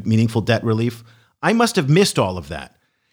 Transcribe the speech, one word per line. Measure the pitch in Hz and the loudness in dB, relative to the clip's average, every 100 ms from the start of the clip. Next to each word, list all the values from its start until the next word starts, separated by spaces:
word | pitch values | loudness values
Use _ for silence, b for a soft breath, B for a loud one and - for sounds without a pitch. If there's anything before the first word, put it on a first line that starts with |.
meaningful | 101 110 113 117 | 2 2 2 0
debt | 98 113 | 0 -2
relief? | 117 110 117 - - b b b | 0 -2 -2 -6 -20 b b b
I | 160 | -2
must | 233 233 - | 2 2 0
have | 135 | 2
missed | 160 202 - | 4 4 0
all | 101 92 | -2 -4
of | 73 | -10
that. | 78 67 _ _ _ _ | -12 -12 _ _ _ _